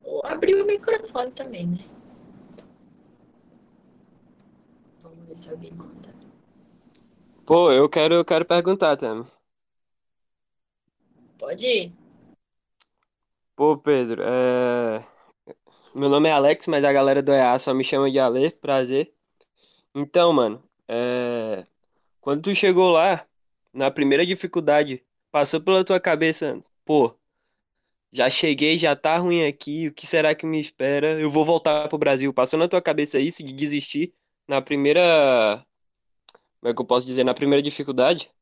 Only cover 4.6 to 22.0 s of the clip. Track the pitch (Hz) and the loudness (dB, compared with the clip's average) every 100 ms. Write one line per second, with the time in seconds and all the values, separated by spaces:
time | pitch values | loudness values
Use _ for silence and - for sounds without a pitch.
4.6 | _ _ _ _ 165 165 170 - - 165 | _ _ _ _ -20 -20 -20 -20 -16 -16
5.6 | 170 170 - - - - - _ _ _ | -16 -18 -20 -20 -20 -20 -20 _ _ _
6.6 | _ _ _ _ _ _ _ _ - 165 | _ _ _ _ _ _ _ _ 2 4
7.6 | 175 131 147 165 156 170 165 160 170 175 | 6 6 4 2 2 2 2 0 2 0
8.6 | 175 190 175 143 127 110 120 _ _ _ | 0 0 0 0 -2 -8 -12 _ _ _
9.6 | _ _ _ _ _ _ _ _ _ _ | _ _ _ _ _ _ _ _ _ _
10.6 | _ _ _ _ _ _ _ _ - 180 | _ _ _ _ _ _ _ _ -12 -8
11.6 | 240 233 175 - _ _ _ _ _ _ | -2 -2 -4 -14 _ _ _ _ _ _
12.6 | _ _ _ _ _ _ _ _ _ _ | _ _ _ _ _ _ _ _ _ _
13.6 | 147 151 147 139 120 117 - 127 127 123 | 0 2 2 0 0 -4 -2 0 0 0
14.6 | 123 120 120 110 - _ _ _ _ - | 0 -2 -2 -6 -10 _ _ _ _ -20
15.6 | _ _ _ - 139 143 156 151 139 147 | _ _ _ -4 0 4 4 4 2 2
16.6 | - 151 143 139 135 135 135 139 127 127 | 0 0 2 2 2 2 2 4 4 2
17.6 | 135 131 127 143 139 135 131 123 151 - | 0 -4 -2 0 0 2 0 0 -2 -4
18.6 | 147 135 127 135 160 _ _ _ _ _ | -4 -2 0 -2 -4 _ _ _ _ _
19.6 | _ _ _ 139 143 175 170 156 117 107 | _ _ _ -10 -2 2 4 4 0 -2
20.6 | _ _ _ 113 123 123 123 120 110 101 | _ _ _ -6 -4 -4 -4 -6 -6 -8
21.6 | - _ _ _ | -12 _ _ _